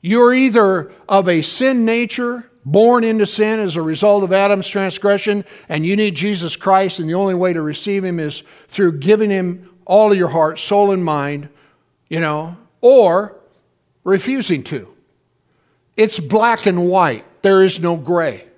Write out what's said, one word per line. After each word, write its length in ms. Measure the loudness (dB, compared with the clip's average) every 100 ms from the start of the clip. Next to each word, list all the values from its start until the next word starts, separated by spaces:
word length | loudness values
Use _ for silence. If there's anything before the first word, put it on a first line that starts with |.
You're 340 | 0 4 4
either 560 | 4 2 4 2 2 -4 -16 0
of 200 | 0 2
a 140 | 0
sin 420 | -2 -2 0 0
nature, 640 | 0 0 -4 -6 -6 -8 -14 _
born 400 | -2 2 4 4
into 220 | 2 0 -2
sin 340 | 0 -2 0
as 160 | -4 -4
a 60 |
result 420 | -6 0 2 2
of 80 | 2
Adam's 360 | 0 2 0 -2
transgression, 760 | -4 -6 -2 -2 0 0 -4 -6 -18 _
and 160 | -4
you 100 | -2 0
need 180 | 0
Jesus 420 | -2 -4 -4 -6 -6
Christ, 420 | 0 2 2 -4
and 100 | -6
the 60 |
only 200 | -2 -2
way 180 | 0 -2
to 100 | -2
receive 420 | -4 -6 -4 -4
him 140 | -4 -6
is 240 | -6 -10 -18 -20 _
through 300 | 0 0 0
giving 320 | 2 2 2
him 380 | -2 -4 -6 -14 _
all 260 | 2 4 4
of 80 | 2
your 100 | 0
heart, 300 | 0 0 -2
soul, 340 | -2 2 2
and 120 | 0
mind, 440 | -2 -4 -4 -8 -12 _ _ _ _ _ _
you 120 | -4
know, 360 | -4 -4 -8 -16 _ _
or 560 | 4 6 6 2 -2 -14 _ _ _ _ _ _
refusing 580 | -2 -2 0 -6 -2 -4
to. 240 | -4 -12 -14 _ _ _ _ _ _ _ _ _ _ -2
It's 220 | -2 0
black 480 | -2 0 2 2 0
and 220 | 0 0
white. 360 | 2 0 -2 -10 _
There 200 | 2 4
is 180 | 2 0
no 160 | -4 -4
gray. 500 | -2 -2 -2 -6 -16